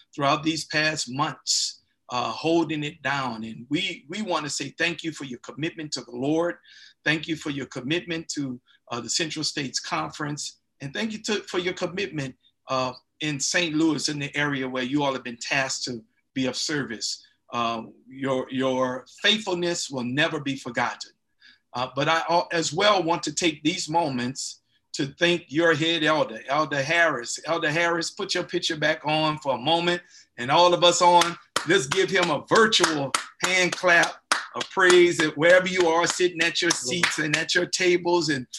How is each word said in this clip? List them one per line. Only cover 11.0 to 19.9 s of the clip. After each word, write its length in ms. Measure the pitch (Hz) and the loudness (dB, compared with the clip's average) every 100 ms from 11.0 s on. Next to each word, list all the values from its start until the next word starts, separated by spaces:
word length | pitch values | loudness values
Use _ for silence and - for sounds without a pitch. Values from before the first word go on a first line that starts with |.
| 220 | -6
you 80 | 214 | -6
to, 120 | - 202 | -4 -4
for 140 | - 190 | -4 -4
your 160 | 180 | -4
commitment, 640 | 185 180 180 202 151 135 - _ _ - | -4 -6 -4 -6 -6 -8 -10 _ _ -6
uh, 260 | 131 127 123 _ - | -2 -2 -6 _ -8
in 180 | 151 139 | -4 -2
Saint 360 | - 185 175 151 | -2 0 0 2
Louis, 320 | 160 147 151 | 2 2 -2
in 120 | 147 | -4
the 160 | 139 143 | -4 -2
area 320 | 147 135 131 | 0 0 -2
where 160 | 127 | -4
you 200 | 127 147 | -2 0
all 100 | 143 | 0
have 100 | 131 | -2
been 140 | 127 120 | -6 -10
tasked 480 | - 143 135 - - | -4 -2 -2 -4 -6
to 180 | 120 - _ _ | -8 -12 _ _
be 120 | 135 127 | -4 -2
of 100 | 123 | -2
service. 680 | - 147 117 107 - - _ _ _ | -4 -4 -4 -6 -8 -8 _ _ _
Uh, 320 | 120 117 113 120 - 120 | -4 -2 -4 -8 -16 -20
your, 400 | 131 135 131 - | -6 -2 -2 -2
your 560 | 131 131 131 127 127 - - | -2 0 2 0 -2 -12 -2
faithfulness 680 | 202 214 196 180 175 170 | 2 2 0 -2 0 -2
will 140 | - | -4